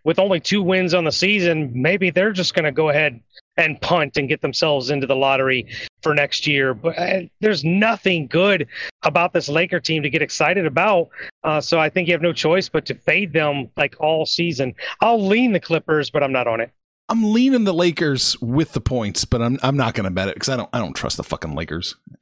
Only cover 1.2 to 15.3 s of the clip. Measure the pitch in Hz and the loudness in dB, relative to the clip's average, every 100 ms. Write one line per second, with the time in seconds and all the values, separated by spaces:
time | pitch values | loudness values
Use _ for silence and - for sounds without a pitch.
1.2 | 185 208 175 160 143 123 143 202 185 170 | 2 2 2 0 -2 0 2 2 2 2
2.2 | 202 185 175 - 151 135 156 147 151 117 | 0 0 -2 0 0 0 2 2 0 -2
3.2 | _ - _ - 160 147 - 175 143 - | _ -20 _ -2 0 0 0 0 0 -2
4.2 | 135 147 127 127 160 143 123 143 131 131 | -2 -2 -2 0 0 0 0 -2 0 2
5.2 | 135 135 131 127 117 - - _ 156 147 | 2 2 2 0 -4 -12 -16 _ -2 0
6.2 | 139 - 151 143 135 127 165 165 175 190 | 0 -2 0 0 0 0 -4 -2 -2 -2
7.2 | 170 - 214 175 151 185 214 214 190 175 | -4 -4 -2 0 0 2 2 0 0 0
8.2 | 135 165 196 185 135 - - - 160 170 | 0 2 2 2 -2 -8 -12 -4 -2 0
9.2 | 175 170 147 151 180 175 - 160 147 151 | 0 0 0 0 0 -2 -2 -2 -2 -2
10.2 | 135 - 156 190 160 135 202 185 160 - | -2 0 0 2 0 2 2 2 0 -6
11.2 | - - 156 151 - 165 156 190 170 165 | -18 -8 -2 -2 0 2 2 0 0 2
12.2 | 170 156 156 180 185 156 - - - 156 | 0 0 2 2 0 -4 -4 -6 0 0
13.2 | 156 151 151 143 120 - 143 - 156 160 | 0 0 0 -2 -4 -2 -4 0 0 0
14.2 | 156 - 170 131 131 - - - 214 233 | 0 -2 -2 -2 -4 -4 -10 0 2 2
15.2 | 196 | 2